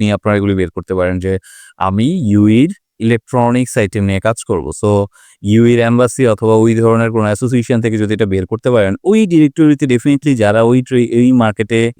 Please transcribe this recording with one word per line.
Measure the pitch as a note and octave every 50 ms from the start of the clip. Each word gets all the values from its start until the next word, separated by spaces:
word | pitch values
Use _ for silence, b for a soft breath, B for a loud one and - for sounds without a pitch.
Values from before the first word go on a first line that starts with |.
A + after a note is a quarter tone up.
নিয়ে | G#2+ G#2
আপনারা | G#2 F#2+ - G#2+ G#2
এগুলি | G2+ G2+ G2+ G2
বের | F#2+ F2+ E2
করতে | - F#2 E2+ - F#2+
পারেন | F#2 F2+ F2+ F#2 F2+
যে | F2+ F#2+ F#2+ F#2+ B B B B B B B
আমি | B F#2 F#2+ F#2+ G#2 A#2
ইউইর | D3 F#3 F#3 C3+ G#2 G2+ G#2 G#2 G#2+ A2 A#2+ D3 F3+ G3+ - _ _ _ -
ইলেকট্রনিক্স | A2+ A2+ A#2+ A2 - - - B2 A#2+ A#2+ B2 B2+ B2+ - - B2
আইটেম | G#2 F#2+ - G#2+ G2
নিয়ে | G2 F#2+ F#2+
কাজ | - A2 A#2 - -
করব। | - G#2 E2 B1+ D2 - -
So | - G#2 G#2 G2+ G2+ - b b b b b b
ইউইর | - G2+ G#2+ A2+ A#2 A#2+ A#2+ A#2
এম্বাসি | A#2 A#2 A#2+ A#2+ B2 A#2 - - B2+
অথবা | A#2 G#2+ - A2+ A2 A2
ওই | A2 A2+ A#2 A2+
ধরনের | A2+ A2+ A2+ A2+ A2+ A#2 A2+
কোনো | A2+ A2+ G#2+
অ্যাসোসিয়েশন | G#2 G#2 - C3 A#2+ C3 B2 A2+ - B2+ A#2
থেকে | A2+ A2+ A2 G#2+
যদি | G#2+ G2+ A2
এটা | G2 A2+
বের | G2 F#2+ F#2+ F#2
করতে | - A2+ G#2+ - C3
পারেন, | B2 A2+ G2+ F#2+ G2 - -
ওই | F3+ G#3+ A3 A3
ডিরেক্টরিতে | F3 E3+ D#3 D#3 C#3+ - - D#3 D3+ D3 C#3 D3+
definitely | C3 B2 A#2 - D3 C#3+ C3+ - D3+ C3+
যারা | A2+ G#2 G2+ G#2 A2+
ওই | A#2 A#2 B2+ B2+
ট্রে-, | B2 - C3 B2 A#2+ A2+
এই | A2+ A#2 B2 B2+
মার্কেটে | B2+ B2 A2+ A2 G2+ - G#2+ - A#2 A2+ A#2 A#2 A#2+